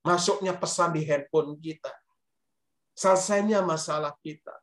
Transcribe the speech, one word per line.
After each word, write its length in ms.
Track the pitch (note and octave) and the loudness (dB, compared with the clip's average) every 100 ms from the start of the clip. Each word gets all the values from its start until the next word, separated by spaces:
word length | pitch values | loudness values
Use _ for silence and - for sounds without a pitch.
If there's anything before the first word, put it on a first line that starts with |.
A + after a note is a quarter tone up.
Masuknya 560 | D#3+ F3 - F#3+ F#3 F3+ | 2 2 2 0 -2 -4
pesan 400 | - - F3 D#3 | -4 0 0 0
di 80 | |
handphone 560 | D#3 C#3+ - D#3 D3 D3 | 0 -2 2 0 0 -8
kita. 320 | D#3+ D3+ - - _ _ _ _ _ _ _ _ _ | -12 -12 -14 -16 _ _ _ _ _ _ _ _ _
Selesainya 640 | - F#3+ F#3 F#3 G3+ G#3 G#3 | -2 2 4 4 2 2 2
masalah 560 | F3+ D#3+ D#3 D3+ D3+ - | 2 -2 -2 -4 -4 -8
kita. 320 | D#3 D3+ - - | -14 -14 -16 -20